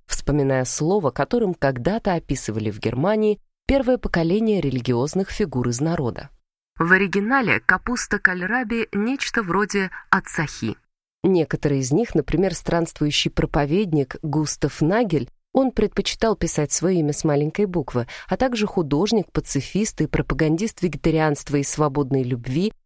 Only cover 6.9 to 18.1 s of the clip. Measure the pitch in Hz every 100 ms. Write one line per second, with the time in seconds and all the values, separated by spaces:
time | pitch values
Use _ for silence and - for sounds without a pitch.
6.9 | 190 196 202 208 269 208 110 - 185 -
7.9 | 247 - 208 - 180 185 240 214 226 -
8.9 | 202 220 269 - 240 185 180 208 202 185
9.9 | - - 117 - - 147 - 113 - _
10.9 | _ _ _ 185 185 151 156 151 139 127
11.9 | 156 233 165 - 156 190 170 - 170 165
12.9 | - 147 - 165 - - 160 143 180 202
13.9 | 151 131 - 156 151 151 - 143 - 156
14.9 | 214 226 151 123 _ _ 262 262 - 208
15.9 | - - - 226 196 170 - 147 - 170
16.9 | 180 147 143 160 143 151 175 202 175 135
17.9 | 120 120